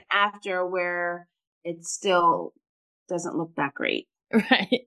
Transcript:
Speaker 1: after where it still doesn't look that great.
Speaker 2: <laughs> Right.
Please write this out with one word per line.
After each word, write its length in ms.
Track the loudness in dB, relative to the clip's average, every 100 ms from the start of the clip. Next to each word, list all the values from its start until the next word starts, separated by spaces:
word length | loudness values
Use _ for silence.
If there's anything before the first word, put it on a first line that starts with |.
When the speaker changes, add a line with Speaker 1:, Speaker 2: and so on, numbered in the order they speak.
| 0
Speaker 1:
after 560 | 0 0 -2 -6 -4 -2
where 600 | -2 -2 -2 -4 -6 -10 _ _ _
it 200 | -10 -10
still 680 | -10 -4 2 4 6 2 -2 -12 _ _ _ _ -8
doesn't 280 | -6 -4 -4
look 180 | -4 -4
that 180 | -6
great. 320 | -4 -4 -4 -6 _ _
Speaker 2:
<laughs> 40 | 0 2
Right. 300 | 2 2 -2